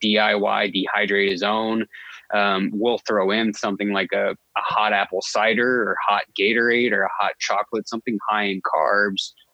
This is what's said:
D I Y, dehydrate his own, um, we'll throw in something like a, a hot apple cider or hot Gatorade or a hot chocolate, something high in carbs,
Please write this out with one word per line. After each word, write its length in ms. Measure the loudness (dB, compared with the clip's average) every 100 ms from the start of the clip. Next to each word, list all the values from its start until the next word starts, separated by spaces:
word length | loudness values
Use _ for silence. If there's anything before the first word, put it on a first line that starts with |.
D 160 | 0 4
I 160 | 4
Y, 380 | 2 2 0 0
dehydrate 580 | -2 -2 0 2 2 2
his 140 | 0
own, 420 | 0 0 0 -2 -4 -10 -18 -20 -4
um, 380 | 0 2 2 0
we'll 260 | 0 0 0
throw 320 | 0 0 2
in 220 | 2 0
something 380 | -2 -4 -2 -2
like 200 | 0 0
a, 180 | 0 -2
a 300 | -4 _ -6
hot 320 | -2 0 2
apple 280 | 2 0 -4
cider 640 | -2 0 2 2 2 2
or 120 | 0 0 0
hot 160 | 0 -2 -2
Gatorade 520 | 0 2 2 2 2
or 120 | 0
a 60 | 0 -2
hot 140 | -2 -4
chocolate, 480 | -2 -2 -2 -6 -6
something 300 | -8 -4 -4 -2
high 140 | 0
in 180 | 0 -2
carbs, 720 | -2 0 2 2 0 -2 -8 -14 _